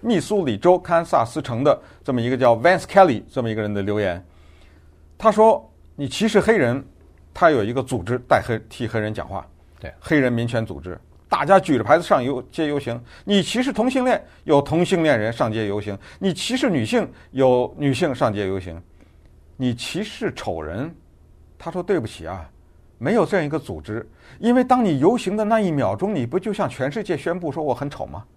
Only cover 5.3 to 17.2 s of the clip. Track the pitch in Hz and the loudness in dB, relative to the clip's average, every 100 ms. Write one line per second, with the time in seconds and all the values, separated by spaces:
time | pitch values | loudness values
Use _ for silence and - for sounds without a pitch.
5.3 | 202 220 - - _ - - 139 - 220 | 6 6 4 -2 _ -20 -10 -8 -2 2
6.3 | 208 180 226 123 131 - - - - - | 2 4 4 4 0 -6 -20 -20 -20 -20
7.3 | - 170 143 104 120 123 120 90 123 123 | 2 4 4 0 -2 -4 -4 -2 -6 0
8.3 | 117 - 107 - - 117 113 107 101 - | 0 0 -6 -6 -8 -6 -4 -4 -6 -8
9.3 | 95 - - - - 135 - - 151 131 | -10 -12 -20 -20 -18 -18 -16 0 2 2
10.3 | 117 117 120 113 71 85 87 _ - _ | 0 -2 -4 -4 -8 -12 -14 _ -20 _
11.3 | - 147 190 - 131 107 160 170 190 123 | -2 6 4 6 0 4 2 4 2 2
12.3 | 131 127 - 156 147 127 120 120 - - | -4 -8 -4 -2 -2 -4 -8 -10 -18 0
13.3 | 202 175 226 254 214 247 254 254 226 - | 2 2 -2 -2 0 0 0 0 0 -2
14.3 | - - 143 139 160 175 180 160 123 107 | -18 2 2 4 0 2 2 2 2 0
15.3 | 117 120 110 107 101 104 98 - - 190 | -2 -2 -2 -2 -4 -6 -10 -14 -4 -4
16.3 | 170 - 254 277 156 113 240 156 - | -2 -4 -2 0 0 0 -2 -2 -10